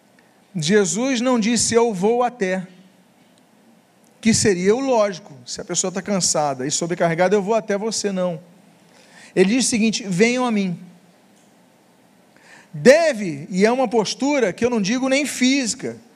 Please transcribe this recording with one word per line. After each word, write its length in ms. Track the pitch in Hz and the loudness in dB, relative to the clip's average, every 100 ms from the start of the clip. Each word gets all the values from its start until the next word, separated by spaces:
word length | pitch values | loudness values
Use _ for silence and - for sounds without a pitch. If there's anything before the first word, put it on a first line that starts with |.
| _ _ _ _ _ 185 | _ _ _ _ _ -6
Jesus 680 | 151 208 185 185 269 240 | 2 2 2 -2 -2 0
não 180 | 254 247 | 0 0
disse, 340 | 208 233 - | 0 0 0
"Eu 180 | 226 233 | 2 2
vou 300 | 180 208 240 | 0 0 0
até", 460 | 240 240 185 185 180 - - _ _ _ _ _ _ _ _ _ _ _ _ _ | -2 -2 -4 -4 -8 -16 -20 _ _ _ _ _ _ _ _ _ _ _ _ _
que 120 | 220 | 0
seria 420 | - 220 180 190 247 | 2 2 2 2 0
o 40 | |
lógico, 540 | 269 233 208 170 - 131 120 | 2 2 0 -4 -16 -20 -14
se 140 | - | -12
a 60 | - | -6
pessoa 260 | 170 185 | -4 -4
tá 100 | 185 | -6
cansada 680 | 202 190 - 160 147 127 143 | -4 -2 0 0 -2 -2 -4
e 40 | |
sobrecarregada, 640 | - 170 175 170 165 185 208 | -4 -4 0 0 2 2 2
"Eu 60 | |
vou 140 | 190 220 | 0 -2
até 220 | 214 202 | -2 -4
você", 340 | 220 208 202 | -4 -6 -4
não. 280 | 185 180 165 - - _ _ _ - - - - - | -2 -4 -6 -12 -20 _ _ _ -20 -20 -20 -2 2
Ele 200 | 190 254 | 2 2
diz 100 | - | 0
o 40 | |
seguinte, 340 | 233 220 - 202 | 0 0 -2 -2
"Venham 380 | 175 226 254 247 | 2 2 2 -2
a 60 | |
mim." 280 | 208 190 170 - - _ _ _ _ _ _ _ _ _ _ _ _ _ _ - - - | -2 -2 -6 -12 -20 _ _ _ _ _ _ _ _ _ _ _ _ _ _ -20 -20 -16
Deve, 760 | 151 190 311 320 214 190 139 190 | 4 8 8 4 0 -4 -8 -6
e 160 | 185 214 | 0 2
é 60 | |
uma 160 | 254 240 | 2 0
postura 680 | 226 190 - 277 294 202 | 0 -2 -2 -2 0 0
que 100 | - | 0
eu 60 | 233 | -2
não 120 | 233 | 0
digo 280 | 190 254 262 | -2 -2 0
nem 160 | 269 294 | 0 -2
física 720 | - 254 277 226 - 117 117 - | -2 0 0 -2 -6 -10 -12 -18